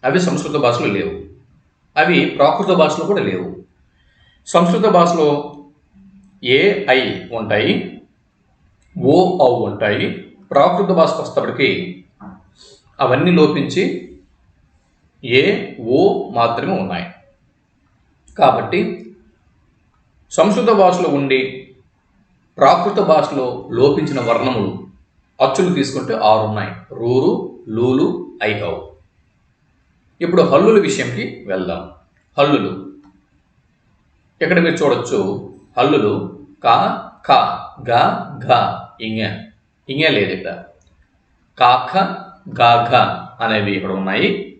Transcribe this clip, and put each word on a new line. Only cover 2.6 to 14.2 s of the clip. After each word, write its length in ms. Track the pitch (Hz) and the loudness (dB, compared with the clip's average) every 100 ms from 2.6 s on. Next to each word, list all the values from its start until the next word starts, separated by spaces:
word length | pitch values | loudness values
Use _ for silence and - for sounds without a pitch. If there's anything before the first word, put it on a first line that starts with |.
| 180 160 | 0 2
భాషలో 240 | 156 - 170 | 2 0 -2
కూడా 120 | 196 104 | -2 -2
లేవు. 200 | 92 90 - - _ _ _ _ _ _ _ - | -4 -8 -12 -20 _ _ _ _ _ _ _ 0
సంస్కృత 320 | 170 175 170 220 180 | 2 2 2 4 4
భాషలో 300 | 170 170 151 147 - - - _ _ _ - - _ _ 123 135 | 4 2 2 0 -4 -14 -20 _ _ _ -20 -20 _ _ 0 4
ఏ, 40 | 190 - - 131 | 4 0 2 2
ఐ 40 | 113 - - 117 | 2 -6 -8 -8
ఉంటాయి, 360 | 107 107 127 196 - - _ _ _ _ _ _ _ _ _ 92 123 | -2 0 0 -2 -4 -12 _ _ _ _ _ _ _ _ _ -2 2
ఓ, 40 | 160 185 180 131 | 4 4 4 2
ఔ 20 | 113 101 | 2 -2
ఉంటాయి. 360 | 87 104 104 - - - _ _ | -2 -2 0 -2 -6 -14 _ _
ప్రాకృత 380 | 143 156 180 185 170 | 2 2 2 0 2
భాషకు 240 | 160 - | 2 0
వస్తేప్పటికి 480 | - - 113 113 131 87 90 87 - _ - - _ _ - - _ _ | -4 -4 -4 -2 -2 -2 -6 -12 -20 _ -20 -20 _ _ -20 -20 _ _
అవన్నీ 280 | 131 131 170 165 | 0 2 2 4
లోపించి 440 | 151 143 135 175 196 - - - | 4 2 -4 -2 -2 -4 -12 -20